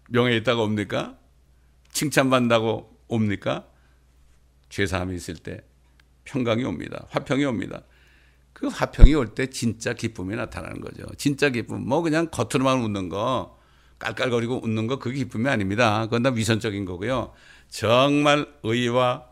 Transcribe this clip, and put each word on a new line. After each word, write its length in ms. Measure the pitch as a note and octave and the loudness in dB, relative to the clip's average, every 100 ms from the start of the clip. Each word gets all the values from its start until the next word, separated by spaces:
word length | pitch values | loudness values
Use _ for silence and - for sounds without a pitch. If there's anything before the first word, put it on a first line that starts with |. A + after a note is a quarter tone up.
| - | -4
명예 280 | A#2+ B2 A#2 | 2 2 2
있다고 240 | A2 A#2+ | 2 0
옵니까? 520 | G#2+ G#2+ G2+ A#2 A#3+ - _ _ _ _ _ _ _ | 0 -2 -2 -4 -6 -10 _ _ _ _ _ _ _
칭찬받는다고 1040 | - D#3 D3+ C3+ C3 A#2+ A#2 A2+ G#2+ - - - | -4 0 2 4 4 4 2 2 -2 -6 -20 -4
옵니까? 580 | A#2+ G#2+ G2 - C#3+ - _ _ _ _ _ _ _ _ _ _ | 0 0 -2 -4 -6 -8 _ _ _ _ _ _ _ _ _ _
죄사함이 460 | - G2+ F#2 F#2 | -4 -2 -2 -4
있을 220 | F2+ - E2 | -8 -10 -12
때 240 | - F#2 - _ _ _ _ _ | -12 -14 -16 _ _ _ _ _
평강이 400 | - C#3 A#2+ A2+ | -8 -4 0 0
옵니다. 420 | B2 F2+ - - - | -2 -6 -8 -12 -6
화평이 340 | D3 C#3+ C3 | -6 -2 -2
옵니다. 380 | C#3+ G#2+ - - - _ _ _ _ _ _ | 0 -2 -6 -10 -16 _ _ _ _ _ _
그 140 | - D4+ | -10 -8
화평이 480 | A3 C#3 - B2 | -4 -2 10 10
올 200 | D3+ A#2 | 10 0
때 120 | - C3 | -2 -6
진짜 480 | - A#2 A2 - | -2 -4 -4 -6
기쁨이 400 | A#2+ A2 A2 F#2 | -6 -6 -6 -8
나타나는 460 | A#2 A2 F2 E2+ - | -6 -8 -10 -12 -12
거죠. 260 | - - - - | -12 -14 -14 -4
진짜 320 | C#3+ C#3 D3 | -2 2 0
기쁨, 380 | B2 - G#2+ G#2 | 0 -4 -6 -2
뭐 140 | C#3+ | 0
그냥 260 | E3 D#3 E3 | 0 0 -2
겉으로만 500 | - A2+ C#3 C3 C3 | -2 -2 0 2 2
웃는 260 | A2 G2+ F#2 | 0 -4 -4
거, 480 | F#2+ A#2 B2 F2+ - _ _ _ - | -4 -4 -4 -6 -14 _ _ _ -10
깔깔거리고 640 | - A2+ C3 A#2+ A#2 B2+ | -8 -4 -2 0 -2 -4
웃는 240 | A2+ A2 A2 | -4 -4 -4
거, 100 | C3+ | -4
그게 200 | - C#3 | -6 -6
기쁨이 300 | A#2 G#2+ B2+ | -6 -4 -2
아닙니다. 540 | B2+ F#2+ G#2 A#2 G#2 | -2 -2 0 2 0
그건 200 | A2 A#2+ | 0 0
다 60 | C3 | 0
위선적인 540 | A#2+ G#2 A2+ A2 G2+ | 0 0 0 0 -4
거고요. 480 | F#2+ F2+ G#2 C3 G2 - - - - | -6 -6 -4 -4 -6 -12 -20 -20 -18
정말 800 | - G#2+ A#2+ C#3 C#3+ D3 D3 C#3+ - | -4 2 4 4 4 4 2 0 -8
의와 640 | A2 A#2+ A#2+ A#2+ B2 C3+ - | -2 0 2 2 0 0 -8